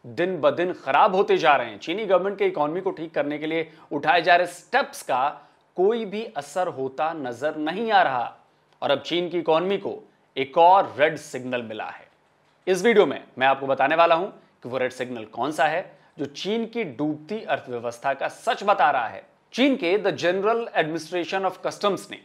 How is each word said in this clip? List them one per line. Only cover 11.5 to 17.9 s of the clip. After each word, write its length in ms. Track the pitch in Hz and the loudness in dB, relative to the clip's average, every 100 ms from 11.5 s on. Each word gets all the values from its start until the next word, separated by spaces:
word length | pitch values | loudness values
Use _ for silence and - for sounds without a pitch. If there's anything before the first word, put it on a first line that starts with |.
| 123 | -6
मिला 240 | 113 107 87 | -6 -10 -10
है। 220 | - - _ _ _ _ _ - | -12 -20 _ _ _ _ _ -2
इस 160 | 185 | 0
वीडियो 220 | 226 214 165 | 4 4 4
में 180 | 113 - - | 0 -10 0
मैं 100 | 135 | 2
आपको 200 | 135 135 | 2 -2
बताने 280 | 135 139 160 | 0 2 4
वाला 200 | 170 165 | 4 4
हूं 120 | 202 | 0
कि 420 | - _ _ 123 | -10 _ _ -8
वो 80 | 127 | -4
रेड 140 | 123 | -4
सिग्नल 340 | - 123 120 107 | -4 -8 -8 -12
कौन 260 | - 135 | -6 -6
सा 140 | 156 156 | 0 0
है 320 | 160 196 - _ - | 0 -6 -18 _ -10
जो 60 | 139 | -10
चीन 400 | - 180 226 220 | -8 -4 -4 -4
की 180 | 233 | -6
डूबती 600 | 190 113 151 151 151 220 | -6 -4 -4 -4 -8 -10
अर्थव्यवस्था 680 | 190 135 127 160 120 | -4 -4 -4 -8 -8